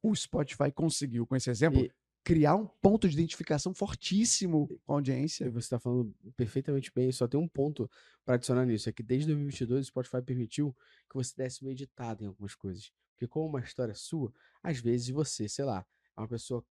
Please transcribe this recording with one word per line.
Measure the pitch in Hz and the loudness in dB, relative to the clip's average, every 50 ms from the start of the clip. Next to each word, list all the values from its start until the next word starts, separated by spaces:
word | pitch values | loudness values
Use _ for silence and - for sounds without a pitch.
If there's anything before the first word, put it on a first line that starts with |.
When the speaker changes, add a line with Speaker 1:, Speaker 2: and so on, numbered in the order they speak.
Speaker 1:
O | - 220 208 | 2 2 0
Spotify | - - - - - 151 139 - - 143 139 | 0 -2 -2 -2 -2 -2 -2 0 0 0 0
conseguiu, | 139 - 160 160 151 - 147 135 117 120 117 | 2 2 0 0 0 0 -4 -2 -2 -2 -2
com | - 131 | 0 0
esse | 131 - 131 | 0 0 0
exemplo, | 123 101 143 165 139 135 127 | 2 4 4 6 6 4 4
Speaker 2:
E | - _ _ _ _ _ _ _ | 2 _ _ _ _ _ _ _
Speaker 1:
criar | - 175 160 147 147 165 | 4 6 6 8 6 6
um | 202 220 | 4 2
ponto | - _ _ - 196 208 220 - 185 | -4 _ _ 6 8 8 8 4 4
de | 147 | 4
identificação | 147 170 160 - - 165 - 156 147 - 185 185 | 4 2 0 0 -8 -2 -2 -2 0 0 -4 -2
fortíssimo | - 196 202 - - - - 185 202 226 226 - - 208 175 165 151 147 143 - - _ | -2 -4 -4 -4 -6 -4 2 4 4 4 4 2 2 2 2 2 2 2 0 -4 -14 _
com | - | -2
a | 147 | 0
audiência. | 143 143 131 135 127 139 165 - - - | 0 2 0 0 0 0 -2 -2 -4 -4
Speaker 2:
E | 123 | -4
você | 113 120 117 - | -2 -4 -4 -2
tá | 131 117 | -4 -2
falando | - 123 120 127 120 107 - _ - 101 - | 0 0 2 2 0 0 -4 _ -20 -16 -4
perfeitamente | - 123 107 - 135 135 - - 135 127 - _ | -4 -4 -2 -2 -4 -2 0 -2 -2 -2 -2 _
bem, | 123 127 127 | 0 2 2
só | 127 - 127 | 2 0 0
tem | 117 - 143 | 0 2 0
um | 170 165 | 0 0
ponto | _ 135 135 151 147 - 113 - _ - - - _ _ _ | _ -2 -2 -2 0 -4 -6 -6 _ -18 -20 -20 _ _ _
pra | - 127 | 0 0
adicionar | 123 - - 123 127 131 | 0 2 2 2 2 4
nisso, | 123 113 104 - 113 | 2 0 0 -2 -4
é | |
que | 107 - | -6 -6
desde | 117 107 127 131 151 156 | -2 0 0 0 2 0
dois | 151 147 | 0 0
mil | 143 143 | -2 -4
e | |
vinte | 127 - | -4 -4
e | 127 | -2
dois | 113 123 135 139 | 0 0 0 0
o | - | -2
Spotify | _ 131 123 - - 127 | _ -6 -6 -4 -4 -6
permitiu | 123 - 127 123 120 110 - - 147 147 127 _ _ _ _ _ _ _ | -4 -2 -2 -2 -2 -4 -2 -2 -2 -2 -2 _ _ _ _ _ _ _
que | - | -6
você | 131 127 123 - | -6 -6 -6 -4
desse | - 131 127 131 - | -6 -6 -6 -6 -8
uma | 131 135 | -10 -10
editada | 135 127 139 - _ - 123 117 113 101 | -8 -8 -10 -14 _ -10 -8 -8 -8 -8
em | 107 | -8
algumas | 101 95 _ 104 101 - | -10 -10 _ -12 -12 -12
coisas. | _ - 98 92 95 107 - _ _ _ _ _ | _ -8 -8 -8 -8 -12 -20 _ _ _ _ _
Porque | _ 120 | _ -8
como | 123 - 156 160 160 | -6 -4 -4 -4 -2
uma | 147 131 | -4 -6
história | 117 - - - 127 113 | -6 -6 -6 -4 -4 -4
é | 101 | -4
sua, | - - - - 160 135 123 - _ _ _ _ _ | -10 -10 -6 -4 -4 -4 -4 -6 _ _ _ _ _
às | - 170 156 123 | -6 -6 -4 -2
vezes | 117 117 120 123 120 123 | 0 0 0 0 0 -2
você, | 127 147 151 - - - 110 104 | -2 -2 -2 -2 -2 -6 -6 -6
sei | - - 139 | -4 -4 -4
lá, | 135 110 95 90 _ _ _ _ _ _ | -2 -4 -4 -6 _ _ _ _ _ _
é | - | -10
uma | 110 110 | -8 -6
pessoa | 120 117 - - 127 120 113 _ | -8 -8 -6 -6 -6 -6 -6 _